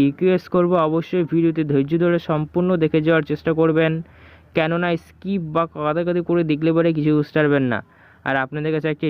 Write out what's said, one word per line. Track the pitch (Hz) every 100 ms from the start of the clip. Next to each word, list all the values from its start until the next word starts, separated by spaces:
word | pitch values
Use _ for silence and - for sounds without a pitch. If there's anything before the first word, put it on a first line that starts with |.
রিকোয়েস্ট | 139 139 185 180 -
করব, | 180 175 180 156
অবশ্যই | 160 165 185 165
ভিডিওটি | 160 165 160
ধৈর্য | 156 143 139 165
ধরে | 175 170 -
সম্পূর্ণ | 156 151 175 180 185
দেখে | 160 160 156
যাওয়ার | 160 151
চেষ্টা | 151 - 160
করবেন, | 160 156 160 160 165 - - - -
কেননা | - 160 170 175 170
স্কিপ | - - 185 196 160
বা | 160 165
কাদাকাদি | 156 151 156 175 175 170
করে | 175
দেখলে | 165 147 156
পরে | 165 165 156
কিছু | 151 151
বুঝতে | 147 160
পারবেন | 151 143 131
না। | 110 - - - -
আর | - 135
আপনাদের | 131 151 151
কাছে | 156 156
একটি | 147 160